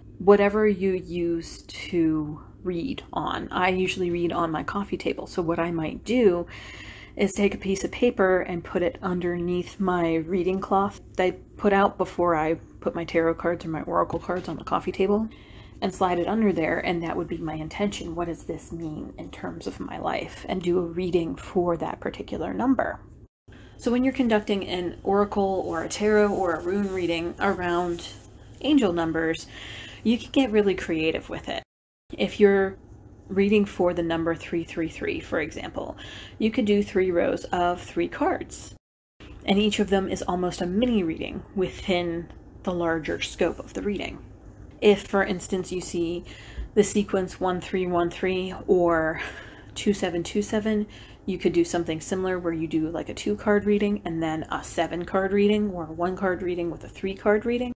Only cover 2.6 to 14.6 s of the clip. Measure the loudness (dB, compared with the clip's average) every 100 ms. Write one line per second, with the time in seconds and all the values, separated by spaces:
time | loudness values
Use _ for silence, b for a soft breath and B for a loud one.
2.6 | -4 -4 -4 -6 -6 -6 -4 -4 -4 0
3.6 | 2 2 0 0 0 0 0 0 -2 -2
4.6 | -4 -6 -4 -4 -4 -4 -6 -4 -2 0
5.6 | 0 -2 -4 -6 0 6 6 4 -2 B
6.6 | B B B B B -2 0 2 0 0
7.6 | -2 -2 -2 2 2 4 4 4 2 -6
8.6 | -2 -2 -2 -2 -4 -2 -2 -2 0 -2
9.6 | -2 -2 0 2 2 0 0 0 2 0
10.6 | 2 2 2 -4 -8 0 0 0 -10 -2
11.6 | 4 6 4 2 -4 2 2 4 2 -2
12.6 | -6 -8 -6 -4 0 2 2 2 -2 -2
13.6 | -4 -6 0 0 2 -2 -4 -4 -4 -8